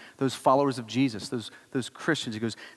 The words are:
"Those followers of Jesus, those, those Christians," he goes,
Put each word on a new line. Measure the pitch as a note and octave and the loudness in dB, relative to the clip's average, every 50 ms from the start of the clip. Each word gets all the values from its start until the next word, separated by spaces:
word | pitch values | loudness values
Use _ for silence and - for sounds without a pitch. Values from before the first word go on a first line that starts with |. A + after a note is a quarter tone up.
| - - - | -14 -18 -6
"Those | - C3+ B2+ - | -2 -2 -2 -2
followers | - - C#3+ C3 C#3 C#3+ C#3 B2 B2+ | 2 4 6 6 6 6 2 0 -2
of | A#2 | -6
Jesus, | G#2+ G#2+ B2 C#3 B2+ A2 G2 - - | -2 0 2 2 2 0 -4 -6 -6
those, | C3 A#2 G#2+ - - - - _ | -6 -6 -6 -8 -14 -20 -12 _
those | - C3+ A2+ - | -4 -4 -4 -4
Christians," | - - - E3+ D3+ - - B2+ G#2+ | -8 -4 0 0 0 0 -2 -4 -4
he | G#2+ | -2
goes, | A#2 A2+ - - - - - | -4 -4 -4 -6 -12 -18 -8